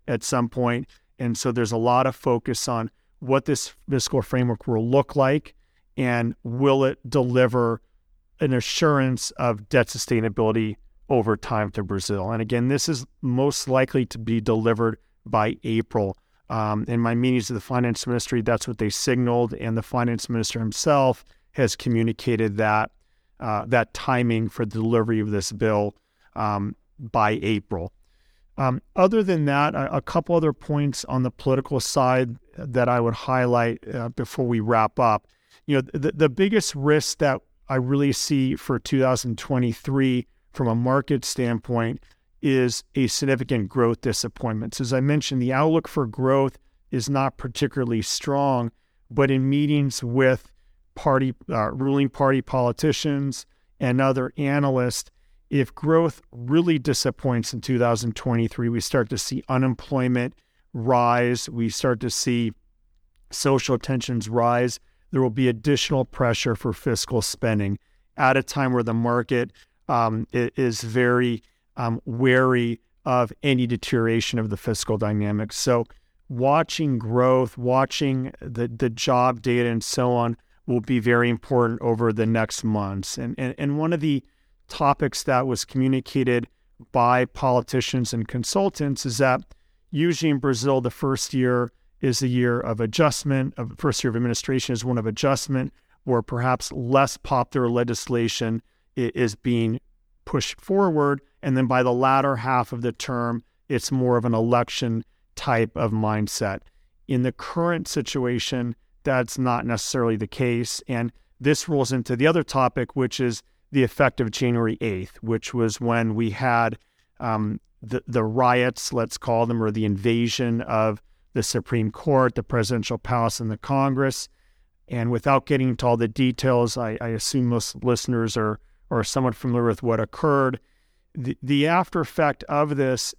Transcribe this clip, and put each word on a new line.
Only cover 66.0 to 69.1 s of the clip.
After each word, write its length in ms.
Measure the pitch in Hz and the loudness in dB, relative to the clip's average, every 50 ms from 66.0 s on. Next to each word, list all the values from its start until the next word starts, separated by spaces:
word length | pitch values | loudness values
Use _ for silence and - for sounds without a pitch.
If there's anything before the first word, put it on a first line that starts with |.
| 123 | -2
pressure 500 | - - - 135 117 113 - - 127 113 | -2 -2 0 0 0 0 0 0 -2 -2
for 180 | - - 123 | -2 -2 -4
fiscal 480 | 101 - - 135 113 - - - 131 113 | -4 -2 -2 -2 -2 -2 -2 -2 -2 -2
spending 580 | 101 - - - - 117 110 104 101 98 101 - _ _ _ _ _ _ - | -2 -2 -4 -2 -2 0 0 0 0 -2 -4 -6 _ _ _ _ _ _ -4
at 200 | - 143 131 131 | 2 2 4 4
a 60 | 135 | 2
time 300 | 123 - - 143 135 131 | 0 -2 -2 -2 0 0
where 100 | 123 123 | 0 0
the 120 | 113 117 113 | 0 0 0
market, 580 | 113 117 120 | 0 0 0